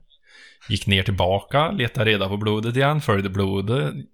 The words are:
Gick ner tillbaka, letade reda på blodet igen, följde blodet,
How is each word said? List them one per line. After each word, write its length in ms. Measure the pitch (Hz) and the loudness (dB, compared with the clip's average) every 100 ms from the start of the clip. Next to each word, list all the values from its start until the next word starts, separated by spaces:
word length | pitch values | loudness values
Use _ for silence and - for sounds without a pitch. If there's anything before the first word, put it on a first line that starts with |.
| - _ _ - - _ - | -16 _ _ -20 -20 _ -4
Gick 180 | 104 - | -2 2
ner 160 | 95 | 2
tillbaka, 680 | 92 92 90 98 - 143 160 | 2 0 2 0 0 0 0
letade 400 | 202 117 - 110 | 0 -2 0 2
reda 180 | 104 95 | 2 0
på 80 | 101 | -2
blodet 400 | 107 107 113 123 | -2 -2 -2 0
igen, 240 | 139 151 | 0 0
följde 280 | 147 98 98 | 0 0 0
blodet, 680 | 95 95 98 98 131 147 143 - | -2 0 0 -2 -2 -2 -6 -14